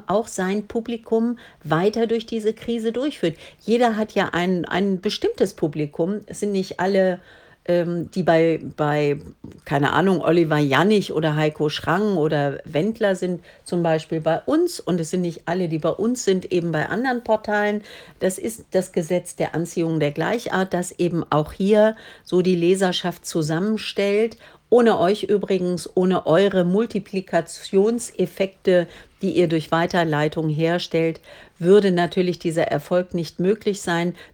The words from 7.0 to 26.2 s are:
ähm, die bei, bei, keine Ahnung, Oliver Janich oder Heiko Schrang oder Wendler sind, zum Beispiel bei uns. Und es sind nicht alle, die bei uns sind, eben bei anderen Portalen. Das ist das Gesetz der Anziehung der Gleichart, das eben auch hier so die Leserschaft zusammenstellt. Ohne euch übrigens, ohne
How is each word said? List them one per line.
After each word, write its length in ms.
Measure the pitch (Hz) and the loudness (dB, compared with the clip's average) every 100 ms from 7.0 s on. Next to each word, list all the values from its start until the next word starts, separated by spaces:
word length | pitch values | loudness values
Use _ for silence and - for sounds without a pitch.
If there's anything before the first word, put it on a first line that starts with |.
| 185 180 - - - _ | 2 0 -8 -20 -20 _
ähm, 460 | - 175 170 170 - | -2 0 0 -2 -4
die 140 | 190 | -2
bei, 340 | 170 165 165 156 156 - | 2 4 4 2 -4 -4
bei, 440 | 151 151 147 151 - - - - | 0 2 0 -2 -8 -18 -20 -16
keine 280 | - 139 143 | -2 0 2
Ahnung, 280 | - 190 180 | 2 2 2
Oliver 380 | - 170 156 151 | 2 2 4 2
Janich 540 | 143 135 190 214 190 | 2 4 4 2 0
oder 240 | 156 156 151 | -2 0 0
Heiko 320 | 156 - 151 | 0 0 -2
Schrang 480 | - - 175 214 185 | -2 -2 0 0 0
oder 420 | 151 151 143 135 | 0 0 0 -4
Wendler 500 | 139 151 196 226 202 | -6 -2 -2 0 -2
sind, 260 | 185 180 175 - - | 0 -2 -6 -10 -20
zum 220 | - 175 | -6 -2
Beispiel 360 | 170 160 - 160 | 0 0 -2 -4
bei 200 | 160 170 | -2 -2
uns. 400 | - 302 349 - | 0 0 0 -4
Und 180 | - 175 | -4 -2
es 120 | 160 | -2
sind 100 | 185 | -2
nicht 220 | 175 156 | -4 -4
alle, 240 | - 185 175 | -4 -2 -2
die 100 | 160 | -2
bei 120 | 160 | -2
uns 340 | - 220 247 | 0 -2 -2
sind, 260 | - 185 - | 0 0 0
eben 220 | 180 170 | -2 0
bei 160 | 156 - | -2 -2
anderen 340 | 196 262 247 | -2 -2 -2
Portalen. 600 | 233 214 - 208 208 208 - - - - | 0 -2 0 0 0 -2 -6 -18 -20 -4
Das 200 | 185 190 | -4 -2
ist 260 | 233 - - | -6 -10 -4
das 180 | 185 185 | -2 -2
Gesetz 460 | - 160 180 180 - | -4 -2 -2 -4 -6
der 180 | 160 | -4
Anziehung 460 | 156 175 - 165 160 | -4 -4 -2 -2 0
der 100 | 147 | 0
Gleichart, 640 | 147 165 226 - 185 190 | -2 -2 -4 -2 -2 -2
das 160 | 180 180 | -2 -4
eben 320 | - 175 170 - | -2 -2 -2 0
auch 220 | 151 151 | 0 -2
hier 420 | - 196 214 214 220 - - | -2 2 4 4 2 -10 -20
so 180 | - 180 | -2 0
die 140 | 180 180 | 2 2
Leserschaft 680 | 170 190 185 175 180 170 - | 2 2 2 0 -4 -8 -6
zusammenstellt. 1120 | - 156 160 202 220 - - 202 202 226 - - - _ | -4 -2 0 -2 -2 -4 -2 0 0 0 -4 -20 -20 _
Ohne 300 | 240 226 196 | 2 4 4
euch 240 | 175 208 | 2 0
übrigens, 640 | - 202 202 190 180 180 - | 0 -2 0 -2 -2 -4 -4
ohne 320 | - 185 185 | 0 2 2